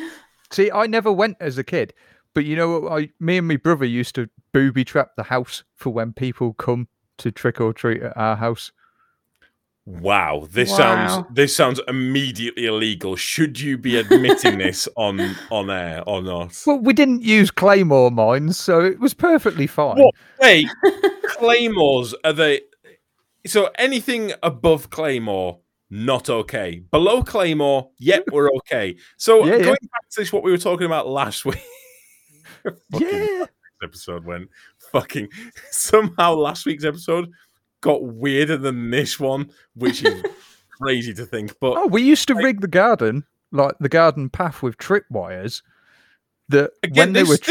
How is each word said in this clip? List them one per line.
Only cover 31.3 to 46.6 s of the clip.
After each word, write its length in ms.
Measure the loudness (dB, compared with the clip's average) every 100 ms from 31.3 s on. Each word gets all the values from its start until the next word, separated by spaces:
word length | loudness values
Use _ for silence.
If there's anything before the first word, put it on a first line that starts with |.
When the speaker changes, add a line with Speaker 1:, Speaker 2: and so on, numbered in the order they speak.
| -4
Speaker 2:
<laughs> 20 | -6
week. 140 | -8 -12 -20 -20 _ _ _ _ _ -20 -14 -12 -12 _
Fucking 160 | -4 -2
Speaker 1:
Yeah. 380 | -2 -4 -4 -8 _ _ _
Speaker 2:
episode 420 | -16 -14 -14 -12
went 260 | -10 -12 -14 _ _ _ -6
fucking, 380 | -4 -4 -10 -12 -14 -20 -20 -12
somehow 640 | -8 2 2 2 0 0
last 300 | 2 -2 -4
week's 200 | -8 -4
episode 440 | -6 -6 -4 -4 -4 -14 _ _ _ _
got 240 | -2 0
weirder 520 | -4 -6 -2 0 0 -2
than 320 | -4 -4 -4
this 280 | -2 -4 -4
one, 320 | -4 -4 -6 _ _
which 300 | -4 -4 0
is 180 | -2 -2 -8 -12 _
Speaker 3:
<laughs> 300 | _ _ -8
Speaker 2:
crazy 320 | -2 -2 -4
to 120 | -10 -10
think. 320 | -8 -10 -4
But 160 | -2 0
Speaker 1:
Oh, 100 | 0
we 140 | 2
used 260 | 4 4 2
to 60 |
Speaker 2:
like 100 | 0
Speaker 1:
rig 160 | 0 -2
the 80 | 0
garden, 560 | 2 2 2 0 -2 -8 _ _
like, 240 | 0 0 0
the 80 | 0
garden 420 | 4 4 2 -6
path 320 | -4 -6 -4
with 140 | -8 -8
tripwires 840 | -2 -2 -2 -8 -8 -8 -10 -12 -18 _ _ _ _ _ _ _ 0
that 200 | 2